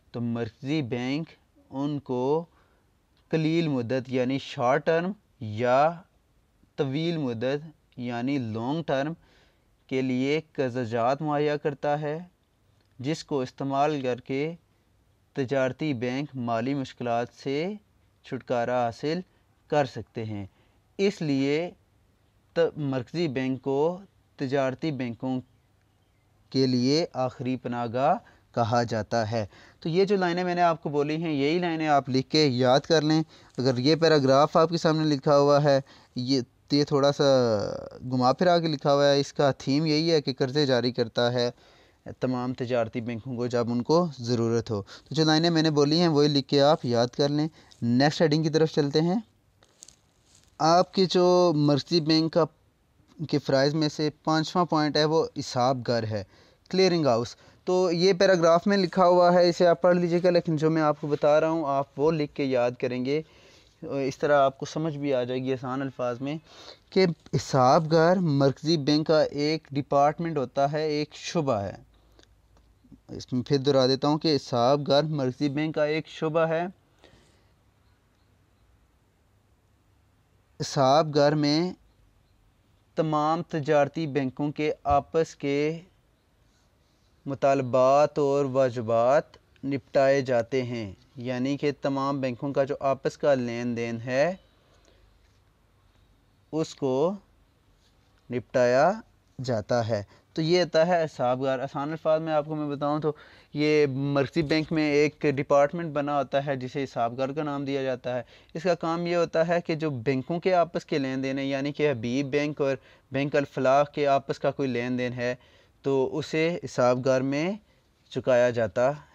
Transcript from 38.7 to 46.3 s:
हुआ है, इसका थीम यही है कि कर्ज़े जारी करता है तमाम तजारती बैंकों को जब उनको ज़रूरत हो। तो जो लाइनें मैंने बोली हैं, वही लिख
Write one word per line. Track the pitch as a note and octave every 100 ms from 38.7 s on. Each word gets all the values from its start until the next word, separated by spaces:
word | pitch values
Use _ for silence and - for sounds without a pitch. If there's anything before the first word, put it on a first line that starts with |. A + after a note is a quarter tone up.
| C#3+ D3+
हुआ | C#3+ C#3+
है, | C#3
इसका | C#3 - C#3+
थीम | C3 - C#3 D#3+
यही | D3+ E3
है | D#3+
कि | C#3
कर्ज़े | B2+ C3+ C#3+ C#3+
जारी | B2 B2
करता | A#2+ A2+ - A#2+
है | B2 A#2+ - _ _ _ _ - -
तमाम | B2+ B2+ B2
तजारती | B2+ A#2+ B2 A2 B2+
बैंकों | A2+ A#2 C3 A#2+
को | A#2+
जब | A#2+ A#2
उनको | A#2+ A#2+ D#3+ F3 C3+
ज़रूरत | A#2 B2 A#2 A#2 -
हो। | G#2
तो | - - - C#3+
जो |
लाइनें | D#3 D#3 E3+
मैंने | D#3+ D#3+
बोली | D3 D3 D#3+
हैं, | F3
वही | D3
लिख | D3